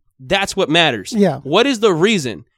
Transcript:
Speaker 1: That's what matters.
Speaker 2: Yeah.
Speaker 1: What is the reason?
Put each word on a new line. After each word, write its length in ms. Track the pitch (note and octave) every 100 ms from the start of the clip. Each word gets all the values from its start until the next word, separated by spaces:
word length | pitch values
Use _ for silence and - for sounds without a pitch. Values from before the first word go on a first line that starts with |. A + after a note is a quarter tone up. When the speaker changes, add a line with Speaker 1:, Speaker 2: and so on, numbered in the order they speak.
| _ _
Speaker 1:
That's 380 | B2+ F#3+ G3 G3
what 120 | D3+
matters. 440 | D#3+ D#3+ A2+ F#2
Speaker 2:
Yeah. 260 | A3+ F#3+ C3+
Speaker 1:
What 220 | C3+ F3 C#4
is 120 | A#3
the 120 | A3
reason? 500 | D#3+ G3 G#3 B2+ F2 -